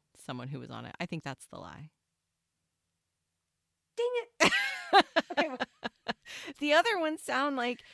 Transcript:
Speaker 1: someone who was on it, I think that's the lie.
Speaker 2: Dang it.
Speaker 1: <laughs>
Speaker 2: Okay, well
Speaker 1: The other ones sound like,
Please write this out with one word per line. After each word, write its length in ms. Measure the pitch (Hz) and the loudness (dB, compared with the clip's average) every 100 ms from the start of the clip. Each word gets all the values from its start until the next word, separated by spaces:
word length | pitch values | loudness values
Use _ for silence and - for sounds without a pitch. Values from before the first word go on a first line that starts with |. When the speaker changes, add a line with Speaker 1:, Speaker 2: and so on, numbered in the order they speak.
| _ - | _ -20
Speaker 1:
someone 320 | - 127 123 | -10 -10 -8
who 100 | 143 | -10
was 100 | 123 | -10
on 160 | 117 120 | -12 -12
it, 100 | - | -10
I 60 | 170 | -8
think 180 | 165 | -6
that's 220 | 139 131 - | -8 -12 -14
the 100 | - | -16
lie. 320 | - - 156 _ _ _ _ _ _ _ _ _ _ _ _ _ _ _ _ _ _ _ _ - | -16 -16 -20 _ _ _ _ _ _ _ _ _ _ _ _ _ _ _ _ _ _ _ _ -2
Speaker 2:
Dang 120 | 480 494 453 - | -2 -2 -4 2
it. 120 | 320 - | 2 4
Speaker 1:
<laughs> 40 | - - - 349 - - - | -2 -6 4 6 6 2 0
Speaker 2:
Okay, 160 | 359 311 | 0 0
well 100 | 254 254 _ 240 _ - - - - - - | -2 -8 _ -10 _ -10 -10 -8 -14 -12 -4
Speaker 1:
The 140 | 294 | 4
other 260 | 302 453 403 | 6 6 2
ones 220 | 311 320 | 0 -2
sound 320 | - 254 285 269 | -2 0 0 0
like, 260 | 247 240 - | -2 -4 -10